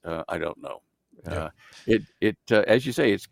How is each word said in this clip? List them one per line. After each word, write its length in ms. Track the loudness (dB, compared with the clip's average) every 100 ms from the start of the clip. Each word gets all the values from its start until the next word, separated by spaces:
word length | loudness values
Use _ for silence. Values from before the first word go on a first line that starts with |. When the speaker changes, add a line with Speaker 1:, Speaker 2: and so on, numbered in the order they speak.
Speaker 1:
Uh, 200 | -10 -8 -6
I 100 | -6
don't 240 | -6 -8
know. 200 | -12 -16 _ _ _ _ -10
Speaker 2:
Yeah. 80 |
Speaker 1:
Uh, 160 | -8 -8 -12 -20 -8 0
it, 140 | 0 0 _
it, 160 | -2 -2 0
uh, 120 | 2 4
as 180 | 2 2
you 60 |
say, 200 | 0 2
it's, 140 | 0 -2